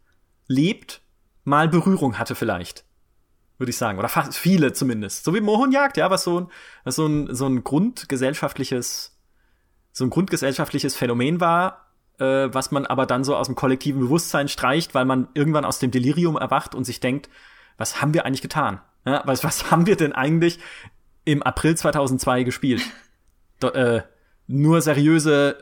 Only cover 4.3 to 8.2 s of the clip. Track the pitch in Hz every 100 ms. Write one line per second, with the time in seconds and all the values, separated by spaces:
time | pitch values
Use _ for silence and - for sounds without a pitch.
4.3 | - 175 190 160 - 131 110 98 - 151
5.3 | 208 208 214 269 277 277 156 175 185 180
6.3 | 175 180 - - - 135 131 156 147 143
7.3 | 123 139 127 - 151 233 - - 131